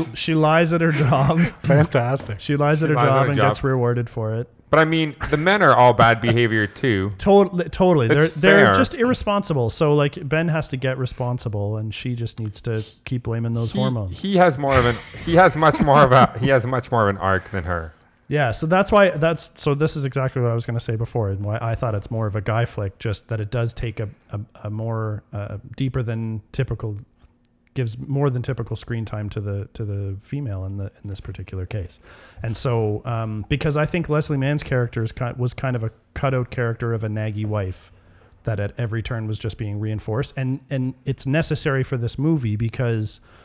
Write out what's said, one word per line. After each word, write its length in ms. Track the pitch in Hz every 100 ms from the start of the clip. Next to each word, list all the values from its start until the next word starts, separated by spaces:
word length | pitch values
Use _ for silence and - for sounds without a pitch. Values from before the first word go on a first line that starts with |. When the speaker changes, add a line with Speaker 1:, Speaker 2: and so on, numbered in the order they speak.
| 160
Speaker 1:
she 200 | - -
lies 380 | 160 151 160 170
at 80 | 170
her 100 | 165
job. 480 | 147 139 139 139 165 170 -
Speaker 2:
Fantastic. 760 | - 139 156 135 120 139 - 104
Speaker 1:
She 180 | - 143
lies 260 | 143 151
at 60 | 156
Speaker 3:
She 20 |
Speaker 1:
her 60 | 139
Speaker 3:
lies 80 |
at 40 | 120
Speaker 1:
job 140 | 135
Speaker 3:
her 40 | 135
Speaker 1:
and 60 | 143
Speaker 3:
job. 100 | 101
Speaker 1:
gets 140 | 107
rewarded 460 | 135 131 120 120 117
for 240 | - 110
it. 140 | 110 127 _ -
Speaker 3:
But 120 | 147
I 40 | 160
mean, 280 | 160 156 131 -
the 60 | 151
men 240 | 170 208
are 120 | 160
all 180 | 120 123
bad 280 | 117 117 113
behavior 460 | 117 117 117 110 101
too. 460 | - 135 98 98
Speaker 1:
<laughs> 40 | 98
Totally, 500 | 202 196 190 180 165
totally. 360 | - 185 160 117
Speaker 3:
It's 280 | 147 160
Speaker 1:
They're, 220 | 156 185 202
they're 80 | 117
Speaker 3:
fair. 80 |
Speaker 1:
just 200 | 95 262
irresponsible. 760 | 311 240 247 - 202 - 143 113
So, 240 | - 151
like, 320 | 147 143 - 139
Ben 220 | 156 170
has 200 | 160 -
to 80 | 135
get 180 | 131 131
responsible, 760 | 123 - 123 123 113 104 101 110
and 160 | 107
she 200 | - 127
just 260 | 120 117 -
needs 200 | 110 -
to 200 | 120 110 107 _
keep 180 | - 127
blaming 280 | 120 113 117
those 180 | 117 117
Speaker 3:
He, 60 | 131
Speaker 1:
hormones. 420 | 131 120 95 87
Speaker 3:
he 160 | 190 190
has 200 | 180 131
more 160 | 139 131
of 80 | 120
an, 100 | 113 - - -
he 80 |
has 220 | 165 185 147
much 220 | 156 -
more 200 | 156 143
of 100 | 135
a, 260 | 135 - -
he 100 | 131
has 160 | 135 120
much 240 | 127 -
more 180 | 117 101
of 60 |
an 60 | 98
arc 300 | 92 95 -
than 140 | 98
her. 280 | 85 85 80 - _ _ -
Speaker 1:
Yeah, 220 | 147 127
so 160 | 107 160
that's 240 | 185 196
why, 200 | 208 196
that's, 400 | 156 160 165 - -
so 180 | 151
this 200 | 143 156
is 120 | 156 135
exactly 340 | 135 131 131
what 100 | 120
I 40 |
was 100 | 117
gonna 160 | 117 117
say 160 | - 110
before, 320 | 113 120 101
and 160 | 98
why 140 | 101 113
I 140 | 117
thought 200 | 113 123
it's 160 | 104 -
more 160 | 113 110
of 80 |
a 60 | 104
guy 240 | 98 113
flick, 340 | 117 - 98 -
just 300 | 113 98 -
that 120 | 110
it 80 | 104
does 240 | 123 117
take 260 | - 117 104
a, 80 | 107 - _
a, 100 | 104 - -
a 60 | 107
more, 520 | 107 113 113 110 104 -
uh, 240 | - 101 104 - -
deeper 260 | 135 127
than 380 | 117 113 113 110 -
typical, 440 | - 131 113 113 104 - _ _ _ _ _ _
gives 220 | - 117 117
more 300 | 139 139 143
than 140 | 123
typical 340 | 117 127 110 110
screen 260 | - 117
time 260 | 110 107 104
to 100 | 110
the, 260 | 101 101 -
to 120 | - 104
the 280 | 101 98 98
female 460 | - 143 131 95 95
in 100 | 101
the, 140 | 98 -
in 60 | 101
this 120 | 98
particular 440 | - 98 95 95
case. 360 | 92 107 87 - - - - -
And 120 | 110
so, 460 | 104 135 117 107 104 120
um, 400 | 117 110 107 101
because 300 | 143 160 147
I 80 | 151
think 240 | 175 151
Leslie 260 | 151 156 139
Mann's 260 | 135 147
character 400 | - 127 120 117
is 80 | 110
ki-, 220 | - 120 123
was 160 | 123
kind 200 | - 131
of 80 | 123
a 80 | 113 - _
cutout 380 | - 139 127 123
character 420 | - 120 113 117
of 100 | 113
a 60 | 110
naggy 380 | 107 107 104 104
wife 440 | 107 95 92 - _ _ - _ _
that 160 | - 104
at 120 | 101 -
every 240 | 117 113
turn 240 | - 117 110
was 120 | 107
just 180 | 107 -
being 240 | 107 104
reinforced. 540 | 107 107 - 110 143 -
And, 240 | 127 135 -
and 240 | 135 127 - -
it's 200 | 131 135
necessary 560 | 151 156 156 156 135
for 140 | 127 127
this 220 | 113 -
movie 380 | 151 160 117 104
because 640 | 113 - 123 113 107 - _ -